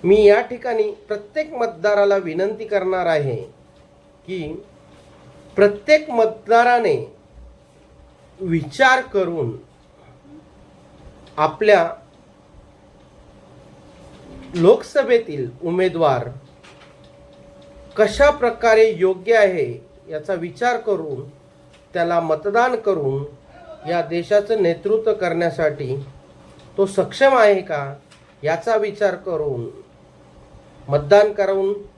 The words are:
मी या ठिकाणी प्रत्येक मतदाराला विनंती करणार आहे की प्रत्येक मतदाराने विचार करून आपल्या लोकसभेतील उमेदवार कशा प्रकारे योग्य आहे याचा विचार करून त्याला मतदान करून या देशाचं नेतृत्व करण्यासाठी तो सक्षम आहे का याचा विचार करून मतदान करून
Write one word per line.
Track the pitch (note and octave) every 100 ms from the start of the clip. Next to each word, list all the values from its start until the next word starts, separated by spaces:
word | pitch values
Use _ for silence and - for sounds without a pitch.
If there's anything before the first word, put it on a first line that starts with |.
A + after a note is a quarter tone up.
मी | F3 G#3 G3+
या | G#3
ठिकाणी | A#3+ A#3+ B3 A3+ G#3+
प्रत्येक | - - G#3 - D4+ D#4
मतदाराला | B3 A#3 D#3+ G3+ G#3 G3+ G3
विनंती | F3 D#3+ G3 G#3+ G#3+
करणार | G3+ F#3 F#3 E3+
आहे | D#3 C#3 A2+ F#2 - _ _ _ _ _ _ -
की | F#3 D3+ F4+ - - - - - - - - - -
प्रत्येक | G#3 G3+ - D4+ D4+
मतदाराने | A#3 A3 A3 - A#3 A#3+ A#3+ G#3+ C3 A2 - _ - - - _ _ _ _ - _ - -
विचार | F#3 E3 C#3 - C4+ C4
करून | B3+ G3+ F3+ E3 B2 G#2+ - _ _ _ - - C#4+ D4+ - - - - - - - - - -
आपल्या | D#3 - G#3+ G3+ E3 - - _ _ _ _ - - _ _ - - - - - - - - - - - - - - - - F3
लोकसभेतील | E3+ A#3+ - D4 A#3+ A#3 A3+ D3 A#2+ B2
उमेदवार | E3+ F3 F#3 E3 D#3 B2+ A#2+ - - - - - - - - - - - - - - - - -
कशा | G#3+ - C#4+
प्रकारे | - A#3+ A#3 A#3 A3 A3 F3
योग्य | F#3 F#3 F3+ A3+
आहे | G3+ F3+ B2+ A#2+ - - -
याचा | D3+ D3+
विचार | F#3 F3 - A#3+ A#3+
करून | A3+ F#3+ D#3 B2+ B2+ - _ _ - - _
त्याला | F3+ E3+ E3+
मतदान | E3 D3+ G3+ G#3+ B3+ A#3+
करून | G#3 F3+ C#3 C3+ C#3+ - - - - - D#3
या | E3+
देशाचं | D#3 E3+ E3+ G#3 G3+ A3
नेतृत्व | F3 D#3+ G3+ A3 A3
करण्यासाठी | G#3 F3+ E3+ E3+ - D#3 C#3+ C3 C3+ C3+ - - - - - - -
तो | G3
सक्षम | G3 F3 - C4+ C4
आहे | G#3 G3
का | F3 D3+ C#3 C#3+ _ - _ _
याचा | D3 E3 - A3
विचार | G#3 - G3+ F3
करून | F#3+ E3 D3 B2 A2+ - - _ - - - - - - - - -
मतदान | C#3+ C#3+ G3+ G#3
करून | G#3 G3 G3 G3 G3+ G3+